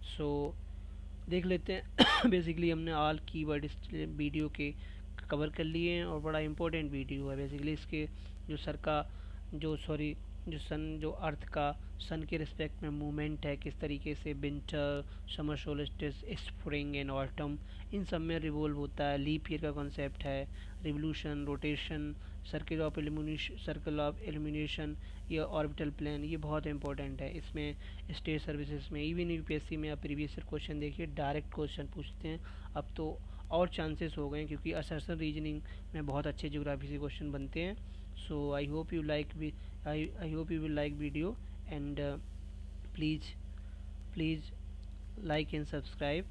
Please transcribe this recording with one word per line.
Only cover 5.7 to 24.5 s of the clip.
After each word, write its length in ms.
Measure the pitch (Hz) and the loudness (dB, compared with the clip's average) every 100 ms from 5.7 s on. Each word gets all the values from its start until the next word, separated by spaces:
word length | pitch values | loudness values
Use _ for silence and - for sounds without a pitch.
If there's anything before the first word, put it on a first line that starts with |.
| 165 170 | 4 4
हैं, 140 | 175 175 | 4 2
और 140 | 156 | 0
बड़ा 200 | 151 156 | 2 2
important 520 | 156 151 165 160 151 | 2 2 2 2 0
video 380 | 139 135 139 139 | 0 -2 0 0
है। 80 | 135 | 0
basically 360 | 139 143 143 | 0 0 0
इसके 360 | 151 - 156 151 - - - - | 0 -2 -2 -2 -4 -8 -8 -4
जो 80 | 151 | -4
सर 200 | - 147 | -2 -2
का, 340 | - 151 147 - - - - | 2 2 2 -4 -8 -8 -6
जो, 240 | 156 156 151 | -2 0 0
sorry, 400 | - 151 151 151 - - - | 0 0 0 -2 -6 -8 -4
जो 100 | 156 | -4
सन, 420 | - 151 156 156 | -2 -2 0 0
जो 120 | 156 | -2
अर्थ 320 | - 165 147 | 0 0 -2
का 340 | - - 143 147 - - | -2 2 2 0 -6 -8
सन 240 | - 160 | -4 -2
के 140 | 156 165 | 0 0
respect 460 | 151 - 156 - | 0 -2 -2 -2
में 60 | 156 | -2
मूवमेंट 560 | 147 147 147 151 151 147 | 0 0 0 0 0 0
है, 120 | 143 | 0
किस 220 | - - | -2 -2
तरीके 360 | 156 143 - 147 | -2 0 0 -2
से 180 | - | -2
winter, 720 | 143 143 143 - 156 143 143 143 - - - | 0 0 -2 -2 2 2 2 -2 -6 -6 -2
summer 200 | 151 147 | 0 0
solstice, 580 | - 147 143 - 151 135 | 0 0 0 0 -2 -2
spring 800 | - 185 - - - 147 143 143 | -4 -4 -4 -4 -2 0 2 0
and 140 | 139 | 0
ऑटम, 500 | 135 135 - 147 147 - - - | 0 0 0 0 -2 -4 -8 -2
इन 100 | 202 | -2
सब 180 | 185 175 | 0 0
में 180 | 165 165 | 2 2
revolve 380 | 156 147 151 143 | 2 2 2 2
होता 260 | 143 - | -2 2
है। 140 | 143 143 | 2 4
लीप 340 | 139 156 - | 4 2 2
year 100 | 151 | 0
का 100 | 156 | 0
concept 520 | 147 143 - 139 - | 0 -2 0 -2 -2
है, 240 | 143 135 139 - - - | 0 0 -2 -6 -8 -4
Revolution, 640 | 165 147 156 151 156 147 143 | 0 2 2 0 0 0 0
rotation, 680 | 143 151 143 - 156 147 147 - - - | 0 2 0 0 -2 -2 -4 -8 -8 -4
circle 280 | 156 - 160 | -4 0 2
of 120 | 156 | 2
illumination, 600 | 151 151 151 151 156 - - - | 2 0 0 0 0 -2 -4 -4
circle 300 | 151 156 151 | -2 0 2
of 160 | 147 147 - | 2 2 -4
illumination, 680 | 151 151 | -2 0